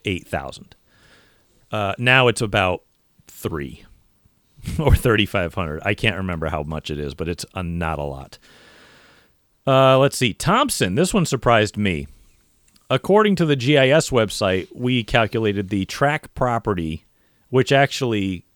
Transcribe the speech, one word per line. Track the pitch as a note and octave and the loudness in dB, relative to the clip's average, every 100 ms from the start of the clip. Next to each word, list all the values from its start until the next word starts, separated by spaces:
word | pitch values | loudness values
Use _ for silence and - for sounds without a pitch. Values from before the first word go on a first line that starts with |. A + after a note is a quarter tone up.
| A2 | -4
eight | F2 - | -8 -6
thousand. | D#2+ C2+ - - _ _ _ _ _ _ _ _ _ _ | -8 -8 -14 -20 _ _ _ _ _ _ _ _ _ _
Uh, | G#2+ G2 G2 | -4 -4 -2
now | B2 C3 B2 | 2 4 4
it's | G#2+ | 0
about | A2 G#2 F#2 F2 _ _ _ _ _ | -2 -2 -2 -2 _ _ _ _ _
three | - G2+ D#2+ C2+ - - _ _ _ _ | -10 -8 -8 -10 -14 -20 _ _ _ _
<laughs> | _ _ _ - - | _ _ _ -10 -2
or | C#3+ - | 4 4
thirty-five | B2+ G#2+ G2 G2+ E2+ F#2+ | 4 2 0 -2 -4 -4
hundred. | D#2+ D#2 | -6 -6
I | F2 | -4
can't | G#2 A2+ F2+ | -2 -2 -4
remember | F#2 E2 D#2 | -4 -4 -4
how | D#2 | -4
much | D2 D#2 - | -6 -8 -8
it | D2 | -8
is, | D2 C#2+ | -8 -6
but | E2 | -8
it's | E2+ - | -8 -10
a, | F#2+ | -10
not | E2+ E2+ E2 D2 | -8 -6 -4 -4
a | |
lot. | D2 C2+ - - _ _ - _ _ _ _ _ _ _ _ _ - | -6 -10 -14 -20 _ _ -20 _ _ _ _ _ _ _ _ _ 2
Uh, | C3 C3 C3 | 4 6 6
let's | C#3 - | 4 2
see. | B2 | -2
Thompson, | - D#3+ A3+ C#4+ - G2 G#2+ | -2 0 2 0 0 0 0
this | F#3 | 0
one | G#3 D#3 | 0 0
surprised | C3+ B2+ A2+ G#2+ G#2+ | 0 4 4 2 0
me. | G2+ D#2 C#2 - _ _ _ _ _ _ - | -2 -2 -6 -16 _ _ _ _ _ _ -4
According | C3 - G#3 G#3 F3+ | -2 2 4 4 2
to | D#3+ | 2
the | C#3 | 0
G | B2 D3 | 2 4
I | C3 | 6
S | D#3 - | 4 4
website, | B2 G#2 - G2 F#2 - B2 | 0 0 0 0 0 -4 -6
we | B2 B2+ | -2 -2
calculated | G#2+ B2+ A2 A2+ G#2+ G2+ F#2+ | 0 0 2 0 0 -2 -2
the | G2+ F#2 | -4 -4
track | - C#3+ D3+ - | 0 0 0 -6
property, | - B2 A#2 A2 F2+ D#2+ D#2+ _ _ _ _ _ | -4 -2 -2 -2 -4 -4 -8 _ _ _ _ _
which | B2+ - | 0 4
actually, | C#3 C#3 - B2+ G#2 G2 F2+ - | 4 2 0 -2 -2 -2 -6 -10